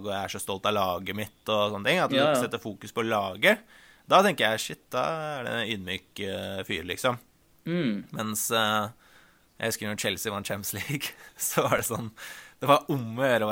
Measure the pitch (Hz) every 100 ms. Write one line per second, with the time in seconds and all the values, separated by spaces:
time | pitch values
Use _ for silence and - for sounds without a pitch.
0 | 101 98 95 101 - 95 104 104 92 90
1 | 95 101 104 - - 107 104 104 104 180
2 | 151 139 147 139 120 113 113 98 104 -
3 | 113 110 98 95 160 220 - - - -
4 | - 160 196 143 110 110 - - _ 127
5 | 139 160 151 147 117 117 107 107 92 95
6 | - - 98 95 95 95 95 98 85 87
7 | 131 120 - _ _ _ - 170 143 101
8 | - 135 107 107 - 113 107 107 104 -
9 | _ - - _ _ - 113 110 107 104
10 | 110 95 110 101 98 101 101 104 - 143
11 | - - - - - - 135 110 - 113
12 | 113 - - - - - 131 143 - 143
13 | 113 113 135 117 107